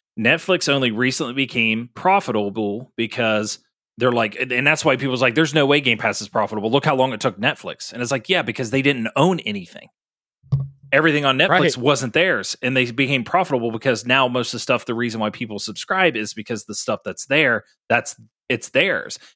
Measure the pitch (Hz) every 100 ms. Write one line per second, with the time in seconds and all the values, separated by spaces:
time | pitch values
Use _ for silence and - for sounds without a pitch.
0 | _ - 113 160 - 180 - 139 127 110
1 | 127 127 135 131 131 123 113 110 120 -
2 | 180 196 156 110 101 107 104 101 139 -
3 | 117 - 117 107 107 - _ _ _ -
4 | 123 120 110 - 131 123 139 156 156 131
5 | 135 127 123 117 156 151 139 147 123 113
6 | 107 98 104 113 104 110 107 135 156 135
7 | 131 110 131 95 120 147 90 - - 113
8 | 123 135 - 180 123 - 117 135 135 135
9 | 110 - 165 180 - 101 87 - - _
10 | _ _ _ _ _ - - - - 139
11 | 160 147 139 131 170 175 175 127 123 -
12 | 131 156 185 127 95 - 127 131 123 117
13 | 135 139 113 180 185 135 117 113 135 113
14 | 120 131 127 123 120 117 - 123 - 117
15 | 120 110 107 - 113 107 - 104 - 190
16 | 185 117 107 - 104 113 - 104 - 107
17 | - 90 - 143 143 113 - _ - 117
18 | - - 110 _ - 120 - 131 185 117
19 | - - -